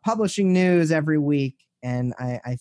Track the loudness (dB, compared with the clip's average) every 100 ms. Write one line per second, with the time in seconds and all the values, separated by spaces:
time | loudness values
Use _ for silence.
0 | -2 0 -2 0 2 4 4 4 2 0
1 | 0 0 2 0 -2 -6 _ _ -6 -4
2 | -4 -4 -6 -6 -6 -8